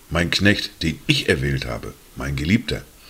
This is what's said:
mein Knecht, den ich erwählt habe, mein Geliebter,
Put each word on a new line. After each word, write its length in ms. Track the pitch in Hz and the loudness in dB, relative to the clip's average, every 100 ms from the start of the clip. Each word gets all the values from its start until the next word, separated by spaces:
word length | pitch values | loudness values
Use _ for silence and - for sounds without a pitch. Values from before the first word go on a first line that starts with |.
| - | -4
mein 220 | 80 85 | -2 0
Knecht, 520 | - 101 104 - - | 4 4 4 -2 -4
den 160 | 82 76 - | -4 -4 -2
ich 200 | 135 - | 0 2
erwählt 380 | 80 69 67 58 | 2 2 -2 -4
habe, 280 | 57 - - - - | -8 -10 -16 -18 -10
mein 220 | 67 69 | -6 -2
Geliebter, 460 | 160 - - - - - | 2 2 2 -6 -8 -20